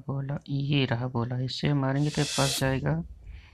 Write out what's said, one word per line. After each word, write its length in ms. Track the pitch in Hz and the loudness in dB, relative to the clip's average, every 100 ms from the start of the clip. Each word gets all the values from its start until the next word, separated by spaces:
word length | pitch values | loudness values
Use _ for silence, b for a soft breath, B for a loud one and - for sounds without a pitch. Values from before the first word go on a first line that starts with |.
| - | -4
बोला, 320 | 139 135 143 - | -4 -4 -6 -4
ये 360 | 139 139 143 | -4 2 2
रहा 220 | 127 117 127 | 2 0 0
बोला। 320 | 123 117 123 | -2 -2 -2
इससे 320 | 131 - 147 | -4 0 2
मारेंगे 380 | 143 135 135 147 | 2 2 2 0
तो 140 | 151 | 2
फंस 360 | 143 - 135 - | 0 2 2 2
जाएगा। 420 | 135 131 143 160 170 - B B B | 2 2 0 -2 -4 -12 B B B